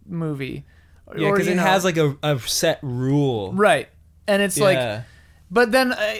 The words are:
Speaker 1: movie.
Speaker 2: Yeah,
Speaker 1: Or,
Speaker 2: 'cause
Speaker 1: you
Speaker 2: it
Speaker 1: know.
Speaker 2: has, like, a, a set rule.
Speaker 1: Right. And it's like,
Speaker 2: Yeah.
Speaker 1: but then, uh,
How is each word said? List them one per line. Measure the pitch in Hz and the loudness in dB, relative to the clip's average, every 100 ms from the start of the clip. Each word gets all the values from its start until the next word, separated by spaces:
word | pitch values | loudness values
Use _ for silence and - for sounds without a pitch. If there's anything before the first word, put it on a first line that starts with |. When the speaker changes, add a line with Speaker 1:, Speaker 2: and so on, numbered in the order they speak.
Speaker 1:
movie. | - 170 160 139 131 139 - - _ - - - | -12 -6 -6 -6 -8 -10 -14 -20 _ -20 -14 -4
Speaker 2:
Yeah, | 165 | 0
Speaker 1:
Or, | 196 | 2
Speaker 2:
'cause | - | 2
Speaker 1:
you | |
Speaker 2:
it | 180 | 2
Speaker 1:
know. | |
Speaker 2:
has, | 190 190 | 2 2
like, | 180 165 | 2 2
a, | 151 139 | 0 0
a | 151 139 | -2 -2
set | - - 165 - | -2 -2 0 -2
rule. | 143 123 131 143 143 113 95 | -4 -4 0 2 2 -2 -4
Speaker 1:
Right. | 190 208 147 - _ _ _ - | 2 2 2 -2 _ _ _ -2
And | 196 | 0
it's | 202 190 | 0 2
like, | 202 156 | 2 2
Speaker 2:
Yeah. | 120 107 120 - - _ _ | -2 -6 -10 -20 -20 _ _
Speaker 1:
but | 196 240 | 0 2
then, | 262 254 | 2 0
uh, | - 214 | -2 -4